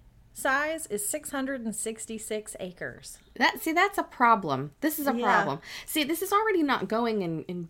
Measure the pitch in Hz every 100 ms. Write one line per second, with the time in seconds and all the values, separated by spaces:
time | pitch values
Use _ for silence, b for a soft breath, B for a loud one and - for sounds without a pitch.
0 | - - - - 285 269 302 320 - 208
1 | - 311 302 285 262 269 226 208 226 226
2 | - 220 - 214 214 - 180 175 143 -
3 | - - - - 285 247 - 330 392 392
4 | 311 - 240 220 175 131 147 - 302 302
5 | 277 233 226 202 196 143 B B B 311
6 | 285 330 381 403 440 381 294 233 190 220
7 | 233 214 175 160 - 180 170